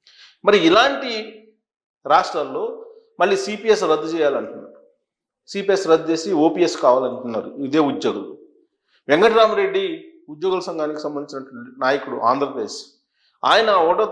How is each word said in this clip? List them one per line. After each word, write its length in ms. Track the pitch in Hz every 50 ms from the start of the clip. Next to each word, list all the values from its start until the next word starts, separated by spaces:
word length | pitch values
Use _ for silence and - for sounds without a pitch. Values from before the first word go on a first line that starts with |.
| _ _ _ _ - - _ _ -
మరి 140 | 196 208 196
ఇలాంటి 540 | 165 165 180 220 254 277 269 262 262 247 226 214 220 - - - - _ _ _ _ _ _ _ _ _ _ _ -
రాష్ట్రాల్లో 580 | 135 147 180 185 - - 160 139 135 131 156 208 240 269 - - - - - _ _ _ -
మళ్ళీ 160 | 175 202 196
సిపిఎస్ 480 | 185 - 208 214 208 - 220 208 - 180 160
రద్దు 140 | 156 151 160
చేయాలంటున్నారు, 760 | 160 165 165 151 143 135 117 - - - - - - - - _ _ _ _ _ _ _ _ _ _ _ _ _
సిపిఎస్ 400 | - - 202 196 202 190 - - 160
రద్దు 200 | 160 156 160 160
చేసి 200 | 165 160 - 208
ఓపీఎస్ 440 | 190 151 151 165 - 180 175 160 - - -
కావాలంటున్నారు 640 | 131 123 131 127 120 120 - - 120 113 107 - - - 139 139
ఇదే 120 | 131 139 160
ఉద్యోగులు. 540 | 151 139 127 - - 117 98 98 - - - - - _ _ _ _ _ _ _ _ _ _ _ _ -
వెంకటరామరెడ్డి 760 | 143 165 208 226 220 226 220 208 208 202 196 190 190 196 196 180 160 160 - - - _ _ -
ఉద్యోగుల 320 | 151 151 170 190 185 185
సంఘానికి 400 | 180 196 170 160 151 151 151 151
సంబంధించినటువంటి 800 | - 151 147 143 147 143 139 135 131 - 127 120 120 123 - -
నాయకుడు 360 | 131 131 143 139 - 139 127 123 113 113
ఆంధ్రప్రదేశ్, 480 | 131 143 123 - - 123 107 101 - - - - _ _ _ _ _ _ _ _ _ _ -
ఆయన 260 | 131 170 208 226 -
ఒకటో 340 | - 277 165 165 175 208 220 -